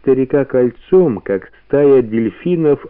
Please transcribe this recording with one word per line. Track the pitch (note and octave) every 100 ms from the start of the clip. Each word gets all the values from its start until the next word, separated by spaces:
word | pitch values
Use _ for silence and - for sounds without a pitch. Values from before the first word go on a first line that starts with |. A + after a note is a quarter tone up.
старика | C3+ C3 C3 C#3+
кольцом, | C3 B2+ B2 - - F#3 E3+ G2
как | - G2 - _ -
стая | C#3 C#3+ C3+
дельфинов | A2+ A2+ A2+ - F3 E3+ D3+ C#3